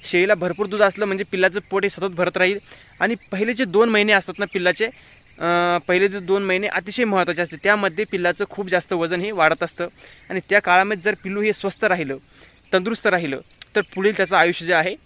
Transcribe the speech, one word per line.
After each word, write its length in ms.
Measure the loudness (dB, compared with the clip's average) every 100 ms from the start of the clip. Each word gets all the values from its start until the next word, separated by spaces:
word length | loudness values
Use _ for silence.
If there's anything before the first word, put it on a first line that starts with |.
शेळीला 300 | -2 0 2
भरपूर 340 | 2 0 -4 -4
दूध 140 | 2
असलं 240 | 2 2 -4
म्हणजे 180 | -4 -4
पिल्लाचं 280 | 0 0 0 -4
पोट 140 | -2
हे 60 | -2
सतत 160 | -4 -8
भरत 320 | -2 -2 0
राहील 220 | -2 -2 -10 -20 -20 -4
आणि 160 | -2 -2 -8
पहिले 220 | -4 -2
जे 120 | -2 0
दोन 240 | 2 4
महिने 240 | 4 4
असतात 260 | 2 0 -8
ना 60 | -6
पिल्लाचे, 360 | 0 0 0 -4 -6 -20 -20 _
अं, 480 | -6 0 2 2 0 0
पहिले 200 | 2 2
जे 120 | -2
दोन 240 | -2 0
महिने 240 | 0 -2 -2
अतिशय 360 | -4 -6 -2
महत्त्वाचे 380 | 0 2 0 -2
असते, 160 | -4 -2
त्यामध्ये 420 | 0 2 0 -2 -4
पिल्लाचं 340 | 0 -2 -2 -6
खूप 200 | -6 -2
जास्त 240 | -2 0
वजन 280 | -2 -2 -2
हे 100 | -4
वाढत 320 | 2 2 2
असतं 240 | -4 -6 -10 _ -20 -20 -8
आणि 100 | -8 0
त्या 120 | 0
काळामध्ये 400 | 4 4 4 -2
जर 120 | -2 -4
पिल्लू 180 | -6 -2
हे 120 | -2
स्वस्थ 320 | -2 -6 -2 -2
राहिलं, 320 | 0 -2 -8 _ -20 -20 _ _
तंदुरुस्त 340 | 0 0 -2 0
राहिलं, 320 | 0 -2 -8 -12 _ -4 -4
तर 60 | -2 0
पुढील 220 | 0 0
त्याचं 180 | 2 4
आयुष्य 300 | 2 0 0
जे 80 |
आहे 220 | 0 0 -6